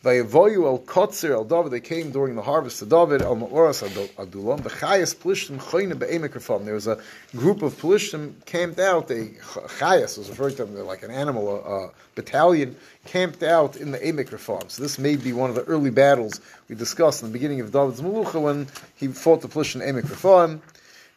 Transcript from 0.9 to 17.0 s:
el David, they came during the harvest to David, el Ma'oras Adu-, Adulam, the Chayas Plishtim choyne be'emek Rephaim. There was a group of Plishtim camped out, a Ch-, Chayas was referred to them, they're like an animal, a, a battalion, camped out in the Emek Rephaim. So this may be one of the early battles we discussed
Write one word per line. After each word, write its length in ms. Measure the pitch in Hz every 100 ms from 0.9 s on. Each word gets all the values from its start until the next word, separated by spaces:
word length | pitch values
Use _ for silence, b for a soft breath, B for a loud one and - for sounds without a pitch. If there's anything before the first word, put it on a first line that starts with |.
| 185 208 - 165
el 120 | 123
David, 300 | 110 170 160
they 80 | 120
came 280 | 113 165 156
during 260 | 131 135 117
the 40 |
harvest 380 | 107 151 131 -
to 60 | 107
David, 360 | 160 170 143
el 140 | - 117
Ma'oras 500 | 113 139 165 135 101
Adu-, 220 | 95 101
Adulam, 500 | - 98 95 104 147
the 60 | 127
Chayas 440 | - 147 196 170
Plishtim 440 | - 175 190 - 139
choyne 340 | - 170 202
be'emek 420 | 139 120 170 147 123
Rephaim. 280 | - 104
There 100 | 104
was 140 | 107 107
a 140 | 107 B B B 123
group 280 | 147 202
of 100 | 151
Plishtim 720 | - 156 202 - 156 151 - -
camped 340 | 170 175 165
out, 320 | 190 175 -
a 140 | 120 110
Ch-, 420 | - - - - -
Chayas 400 | 147 185 107 -
was 120 | 98
referred 220 | 110 139
to 120 | 131
them, 100 | 107
they're 120 | 101 92
like 180 | 92
an 80 | 110
animal, 380 | 127 147 123 101
a, 380 | 101 - 98 92
a 40 | b b -
battalion, 640 | - 135 170 170 131 123 B B
camped 400 | - 185 180 -
out 320 | 160 165 143 -
in 160 | 147
the 80 | 139
Emek 320 | 151 156 127
Rephaim. 380 | 110 - 95 -
So 120 | -
this 160 | 143 139
may 200 | 143 147
be 160 | 127
one 160 | 120 131
of 80 | 120
the 80 | 123
early 240 | 160 139
battles 500 | 123 139 135 110 98 B B B
we 60 | 113
discussed 480 | 117 -